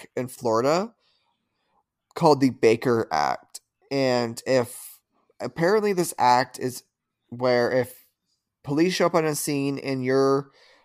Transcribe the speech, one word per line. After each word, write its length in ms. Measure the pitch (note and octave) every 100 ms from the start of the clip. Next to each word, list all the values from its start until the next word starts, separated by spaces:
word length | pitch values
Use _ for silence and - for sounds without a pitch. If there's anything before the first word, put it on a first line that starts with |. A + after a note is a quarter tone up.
| - -
in 120 | B2
Florida 640 | - A#2+ A2 C3 E3+ A3+ _ _ _ _ _ _ _ _ _ _ _ _
called 260 | - D#3+ C#3
the 120 | C3+
Baker 560 | - A2+ A#2 C3 A#2 -
Act. 500 | D#2 C#2+ - _ - _ _ -
And 520 | C#3 C3 B2 A#2 A#2 -
if, 540 | C3 A#2 - - - _ _ _ -
apparently 540 | B2 - E3+ G#3+ G#3
this 200 | F3+ E3+ -
act 400 | B2 B2 C3 -
is 240 | B2+ A#2+ - _ _ _ _
where 420 | A#2+ B2+ B2 A#2+
if 340 | C3 A#2+ - _ _ _ _ _ _
police 300 | - D3 F3+
show 140 | F3+ F3
up 80 | E3+
on 100 | D#3
a 80 |
scene 460 | C#3+ - C#3+ C#3 C#3
and 260 | C#3 C3+ B2+
you're 460 | C3+ C3+ C#3 C#3 _ _ _